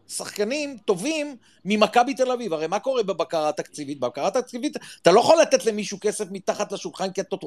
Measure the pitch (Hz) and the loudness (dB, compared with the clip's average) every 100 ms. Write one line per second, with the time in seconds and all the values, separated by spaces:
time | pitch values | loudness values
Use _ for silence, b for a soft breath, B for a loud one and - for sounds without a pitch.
0 | - - 175 - 208 294 285 240 - 180 | -12 -10 -8 -4 -2 -2 -6 -6 -2 -2
1 | 254 320 294 262 b b 180 214 220 240 | 0 -2 -4 -10 b b -2 2 4 4
2 | 240 254 254 247 220 160 156 202 262 254 | 2 2 0 -2 -4 -4 -2 -2 -2 -2
3 | 196 165 165 165 151 147 151 - 139 143 | 0 -2 -2 0 0 -2 -8 -10 -10 -6
4 | 123 139 170 254 - 240 285 - B B | -6 -2 -2 -2 -4 -6 -6 -6 B B
5 | 170 196 - 330 294 262 214 208 190 196 | 6 6 8 6 6 4 2 -2 -4 -4
6 | 208 190 185 196 - 214 202 190 175 - | -4 -4 -6 -8 -4 -4 -4 -6 -8 -6
7 | 190 185 190 190 | -6 -4 -6 -6